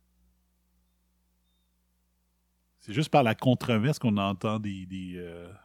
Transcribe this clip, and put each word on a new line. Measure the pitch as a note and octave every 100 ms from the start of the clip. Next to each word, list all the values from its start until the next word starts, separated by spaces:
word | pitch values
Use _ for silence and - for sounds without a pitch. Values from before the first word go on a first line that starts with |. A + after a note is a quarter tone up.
| _ _ _ _ _ _ _ _ _ _ _ _ _ _ _ _ _ _ _ _ _ _ _ _ _ _ _ _
C'est | -
juste | G#2+ D3+
par | D3+
la | A#2+
controverse | G#2+ B2+ A#2+ - A2+ B2 D3+
qu'on | A#2+ G#2
entend | G2 F#2+ A2+ G#2+
des, | G#2 F#2+ F#2
des, | F#2+ F#2 F2+
euh, | F2 E2+ F2 G#2